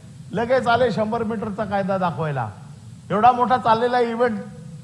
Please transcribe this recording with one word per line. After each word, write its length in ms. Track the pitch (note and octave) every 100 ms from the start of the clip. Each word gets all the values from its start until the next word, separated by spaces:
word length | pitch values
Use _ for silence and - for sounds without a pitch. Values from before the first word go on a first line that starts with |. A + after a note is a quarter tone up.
| - - -
लगेच 340 | F3+ A#3 C4 A#3
आले 240 | A#3 B3+
शंभर 300 | G#3 G#3+ A3+
मीटरचा 420 | A3 A3+ A3 G3
कायदा 340 | G#3 G3+ F#3+ F#3+
दाखवायला. 500 | F3+ C#3 D#3+ C#3 A2 G2+ - - - - -
एवढा 200 | F#3 A#3
मोठा 240 | B3 A#3+ B3+
चाललेला 440 | A#3+ A3 A#3+ B3
इव्हेंट 380 | A#3+ A3+ A#3+ G#3 G3 - - -